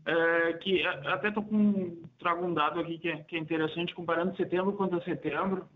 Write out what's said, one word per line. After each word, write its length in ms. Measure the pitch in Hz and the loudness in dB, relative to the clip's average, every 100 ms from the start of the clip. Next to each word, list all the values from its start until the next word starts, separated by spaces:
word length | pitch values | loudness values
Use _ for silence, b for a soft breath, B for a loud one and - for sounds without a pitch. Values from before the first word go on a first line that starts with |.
| 147 | 0
é, 460 | 165 165 170 170 | 2 4 4 2
que 320 | 165 196 180 175 | 0 0 2 2
a-, 280 | 147 156 | -2 -2
até 160 | 185 208 | -2 0
tô 120 | 208 | -2
com, 580 | 208 214 208 196 175 170 - - | 0 4 4 4 -2 -6 -14 -4
trago 280 | 175 170 180 | -2 0 0
um 80 | |
dado 260 | 160 151 170 | 2 0 0
aqui 180 | 160 165 | -4 -4
que 120 | 170 | -4
é, 60 | 165 | -4
que 180 | - 170 | -6 -6
é 20 | |
interessante, 560 | 156 165 156 165 175 | -2 0 0 -2 -6
comparando 420 | - 165 165 185 190 | -4 -2 0 0 -2
setembro 360 | 180 180 190 | 0 0 0
contra 300 | 196 185 175 | 0 0 0
setembro, 680 | 180 156 151 147 196 190 - | -2 -4 -2 -2 0 -2 -6